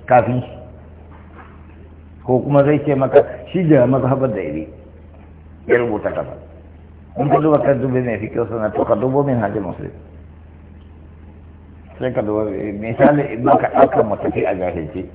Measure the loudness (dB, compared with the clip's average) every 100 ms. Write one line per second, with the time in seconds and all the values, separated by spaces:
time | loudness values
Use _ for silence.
0 | 4 4 4 -4 -6 -16 -20 -20 -20 -20
1 | -20 -20 -20 -20 -20 -20 -20 -20 -20 -20
2 | -20 -14 0 0 4 4 4 2 0 0
3 | 4 4 4 -8 -6 -2 4 4 4 2
4 | 0 0 -2 -2 -6 -8 -12 -16 -20 -20
5 | -20 -20 -20 -20 -20 -18 0 2 2 -2
6 | -4 -6 -8 -12 -20 -20 -20 -20 -20 -20
7 | -14 -4 0 2 4 2 2 0 0 -2
8 | -2 -4 -6 -4 -4 -4 -4 -4 0 0
9 | 2 0 0 -2 -2 -4 -8 -10 -14 -16
10 | -20 -20 -20 -20 -20 -20 -20 -20 -20 -20
11 | -20 -20 -20 -20 -20 -20 -20 -20 -20 -8
12 | -4 -4 -2 -2 -4 -6 -8 -8 -8 2
13 | 4 4 0 -2 2 2 2 4 4 4
14 | 0 -2 -4 -2 -2 -2 -4 -4 -8 -10
15 | -12